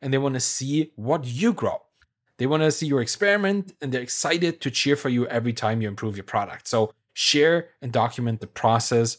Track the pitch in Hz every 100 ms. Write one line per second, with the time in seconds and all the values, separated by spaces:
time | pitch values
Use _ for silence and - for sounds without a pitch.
0 | 135 135 139 127 - - 135 147 151 -
1 | 113 165 123 123 226 208 98 - _ _
2 | _ _ _ - 127 156 156 147 156 139
3 | 117 - 202 208 196 202 190 - 139 127
4 | 123 - 156 170 170 165 139 - 139 143
5 | 139 123 120 117 120 117 110 113 107 104
6 | 110 101 - 110 101 - - 117 110 -
7 | _ - - 147 156 170 170 - 131 117
8 | 117 - 117 110 - - 113 113 - 120
9 | 117